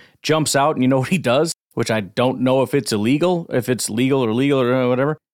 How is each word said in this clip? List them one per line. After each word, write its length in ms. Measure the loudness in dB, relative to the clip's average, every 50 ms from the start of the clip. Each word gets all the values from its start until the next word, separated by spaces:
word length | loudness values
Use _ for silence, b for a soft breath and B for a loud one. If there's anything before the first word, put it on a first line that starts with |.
| b b b b
jumps 340 | -2 0 0 0 0 0 0
out, 180 | 2 2 2 0
and 80 | 0
you 60 | 0 2
know 120 | 2 0
what 100 | 0 -2
he 80 | -4 -2
does? 340 | 0 0 2 2 0 -2 -4 -10 _ _ _
Which 160 | -6 -2 -2
I 80 | -2 -4
don't 400 | -4 -4 -2 0 0 0 0 0
know 220 | 0 2 2 2
if 120 | 2 2 0
it's 180 | -2 -2 -2
illegal, 540 | -2 0 0 0 2 2 2 0 0 -2 -4 -4
if 180 | -4 -4 -2 -2
it's 200 | -4 -4 -4 -4
legal 360 | -2 -2 0 2 2 0 0
or 80 | 0
legal 280 | 0 0 0 2 2 2
or 280 | 2 2 0 0 0 0
whatever, 280 | 0 0 0 -2 -4 -6 _ _